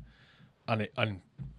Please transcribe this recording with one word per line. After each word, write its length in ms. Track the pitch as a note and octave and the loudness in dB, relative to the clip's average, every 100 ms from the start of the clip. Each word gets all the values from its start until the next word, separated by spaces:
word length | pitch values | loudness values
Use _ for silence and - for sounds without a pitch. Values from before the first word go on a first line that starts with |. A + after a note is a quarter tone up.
| - - - - - _ - | -16 -18 -20 -20 -20 _ 2
And 140 | A2 | 2
it, 100 | G#2 - | 2 0
and 240 | A2 F#2 - - - | 0 -2 -10 -12 -12